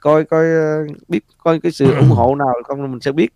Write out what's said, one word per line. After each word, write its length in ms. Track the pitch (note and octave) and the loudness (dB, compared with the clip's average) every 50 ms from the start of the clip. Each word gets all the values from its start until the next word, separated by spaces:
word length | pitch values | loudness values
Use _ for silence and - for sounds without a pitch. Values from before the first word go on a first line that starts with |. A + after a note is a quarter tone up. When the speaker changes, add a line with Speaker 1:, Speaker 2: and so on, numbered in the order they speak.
Speaker 1:
coi, 240 | - D3 D#3 D#3 D#3 | 0 2 2 2 2
coi, 200 | - E3 D#3+ E3 E3 | 0 0 0 0 2
ờ, 360 | E3 D#3+ D#3 D#3 D#3 D#3 D#3 D3 D3 - - - | 0 0 0 -2 -2 -4 -6 -8 -12 -16 -10 -6
biết 120 | E3+ - - _ _ _ | -6 -6 -6 _ _ _
coi 220 | - E3+ E3 D#3 | -2 0 0 0
cái 120 | - F3 D#3+ | -2 -4 -2
sự 220 | - C#3 C3+ C3 | 0 2 2 2
Speaker 2:
<clears throat> 40 | C3+ | 4
Speaker 1:
ủng 120 | C3 C3 | 4 4
hộ 240 | A#2 A2 A#2 B2+ C#3 | 4 4 2 0 0
nào 200 | C#3+ C#3+ C3 B2 A#2+ A#2+ | 0 -2 -2 -4 -4 -6
không 160 | - C#3 C#3 C#3 | -8 -10 -8 -8
là 40 | C3+ | -8
mình 120 | B2+ A#2 | -8 -6
sẽ 120 | - C#3+ C#3 | -6 -4 -2
biết 160 | D#3 F3+ - _ | -2 -2 -2 _